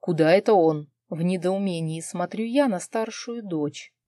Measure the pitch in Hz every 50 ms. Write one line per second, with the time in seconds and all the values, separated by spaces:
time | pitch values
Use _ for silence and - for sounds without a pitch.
0 | - - 175 151 160 156 175 196 202 - 220 190 165 160 156 151 151 _ _ _
1 | _ _ 180 156 165 180 185 185 165 180 190 196 202 196 175 165 165 160 160 160
2 | 165 - - 180 175 - - 202 220 233 233 277 285 262 202 180 - - - 233
3 | 220 226 220 - - - 233 240 220 196 175 156 147 147 147 - - - _ _
4 | _